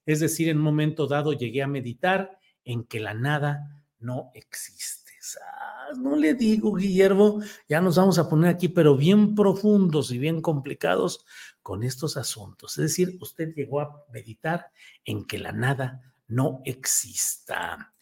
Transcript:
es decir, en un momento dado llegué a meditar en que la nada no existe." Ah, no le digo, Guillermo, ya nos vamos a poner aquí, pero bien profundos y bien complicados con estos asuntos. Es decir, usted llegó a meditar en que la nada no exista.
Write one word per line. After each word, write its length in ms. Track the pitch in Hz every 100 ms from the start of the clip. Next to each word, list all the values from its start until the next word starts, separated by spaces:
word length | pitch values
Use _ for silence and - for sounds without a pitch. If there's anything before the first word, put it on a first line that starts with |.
| -
es 140 | 156
decir, 300 | 160 156 165
en 80 | 151
un 60 |
momento 440 | 151 151 151 147 131
dado 260 | 143 151
llegué 280 | 147 117 127
a 60 | 139
meditar 680 | 139 120 120 180 190 190 - _ _
en 200 | - 120 -
que 140 | 110
la 140 | 104
nada 720 | 110 139 147 147 143 - - _ _
no 320 | 120 127 -
existe." 680 | 107 - - - - - - - _ - -
Ah, 520 | - - - 247 269 254
no 180 | 269 294
le 180 | 311
digo, 400 | 254 220 214 214
Guillermo, 680 | 180 196 185 190 196 208 208 - - -
ya 100 | 151
nos 160 | 185 160
vamos 200 | 190 175
a 100 | 151
poner 220 | 156 175
aquí, 200 | 170 175
pero 280 | 175 151 135
bien 380 | 156 208 208 208
profundos 760 | 196 190 214 208 180 151 120
y 60 | 123
bien 240 | 151 165
complicados 840 | 165 143 135 135 165 190 180 - _ - - _
con 220 | - 98
estos 340 | 123 - 156 139
asuntos. 600 | - 113 95 - - 151
Es 40 | 156
decir, 320 | 180 180 180
usted 320 | - - 160 147
llegó 260 | 131 143
a 240 | 147 - _
meditar 600 | 113 113 107 160 170 - _ - _ -
en 200 | 107 -
que 120 | 95
la 140 | -
nada 640 | 107 127 135 127 - _ _ -
no 340 | 120 147 135 135
exista. 1300 | 127 - - - - - - - - 87 - - _